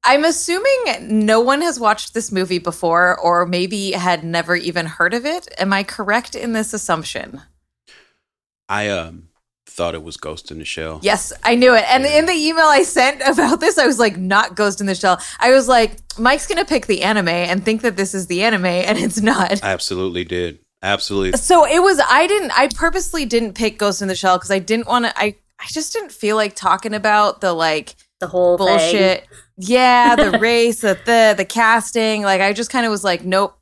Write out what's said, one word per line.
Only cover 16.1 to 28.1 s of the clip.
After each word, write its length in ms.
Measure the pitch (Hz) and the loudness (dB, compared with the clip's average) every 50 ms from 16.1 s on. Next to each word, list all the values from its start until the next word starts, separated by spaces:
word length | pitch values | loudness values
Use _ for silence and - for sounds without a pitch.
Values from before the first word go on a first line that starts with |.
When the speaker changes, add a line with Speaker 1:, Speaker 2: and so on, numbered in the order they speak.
| - - | -10 -2
Speaker 1:
"Mike's 300 | 226 247 277 294 - - | 0 0 0 0 -2 -4
gonna 180 | 392 330 311 | -4 -4 -2
pick 220 | - 302 254 208 - | 0 -2 -2 0 0
the 160 | 208 - - | -2 0 0
anime 240 | 190 214 214 185 170 | 0 0 0 0 0
and 360 | 165 175 175 175 180 190 185 | 0 -2 -2 -2 -2 -2 -2
think 200 | 220 220 220 - | -2 -4 0 -2
that 120 | - 202 | -4 -2
this 200 | 180 196 190 - | -2 -4 -4 -4
is 100 | 196 185 175 | -8 -6 -4
the 140 | 180 175 202 | -2 0 0
anime, 220 | 233 220 196 180 | 0 0 0 0
and 320 | 185 175 180 180 - 214 - | 0 0 0 0 0 -2 -2
it's 240 | - 233 - 220 | -2 -4 -2 0
not." 420 | 202 214 - 190 190 - 196 202 202 | 0 0 2 0 0 0 -2 -2 -2
Speaker 2:
I 60 | 101 95 | -4 -4
absolutely 500 | - - - 98 90 92 95 87 90 90 | -4 -4 -6 -4 -4 -4 -4 -4 -6 -6
did. 360 | 82 90 90 87 85 78 - _ _ _ _ | -4 -4 -4 -4 -6 -8 -12 _ _ _ _
Absolutely. 560 | - 95 101 101 - - 101 98 95 95 - - | -4 -4 -2 -2 -4 -4 -4 -2 -2 -2 -2 -2
Speaker 1:
So 280 | - - 359 339 302 | 2 4 4 6 6
it 140 | 240 294 339 359 | 4 4 2 2
was, 160 | 392 381 285 277 - | 2 2 2 2 2
I 160 | 247 277 330 349 | 4 2 2 2
didn't, 240 | 403 415 370 254 - - | 0 -2 -2 -2 0 0
I 120 | 269 294 | 0 0
purposely 560 | - - 311 330 - 381 381 - - 330 285 | -2 -2 -4 -2 -2 -2 -6 -6 -6 -6 -6
didn't 280 | 226 233 233 233 214 185 | -2 -2 -2 -2 -4 -6
pick 240 | - 233 214 214 - | -4 -4 -4 -4 -2
Ghost 240 | 208 202 190 - | -4 -2 -2 -2
in 60 | 202 190 | -4 -6
the 80 | 185 | -6
Shell 240 | 175 - 190 180 180 | -2 2 2 2 2
'cause 120 | 180 185 | 0 -2
I 80 | 196 190 | -4 -4
didn't 280 | 180 196 220 226 233 - | -2 -2 -4 -4 -2 -2
wanna, 260 | 233 247 233 226 - | -2 -2 -2 -2 -4
I, 200 | - 202 208 196 _ _ _ _ _ | -2 -4 -4 -4 _ _ _ _ _
I 60 | - - | -16 -10
just 220 | - 311 311 - - | -8 -8 -8 -6 -8
didn't 180 | 453 415 330 | -10 -10 -10
feel 240 | - - - 208 214 | -14 -6 -4 -2 0
like 200 | 220 214 208 208 | 0 -2 -2 -4
talking 380 | - - 185 170 196 - 226 208 | -4 0 0 0 0 -2 -6 -8
about 460 | 214 202 214 208 208 208 202 - - | -2 0 2 2 4 2 2 0 -2
the, 120 | - 190 170 | -2 -2 0
like, 420 | 165 165 160 156 156 139 - - _ _ _ | 0 0 0 0 -2 -6 -8 -20 _ _ _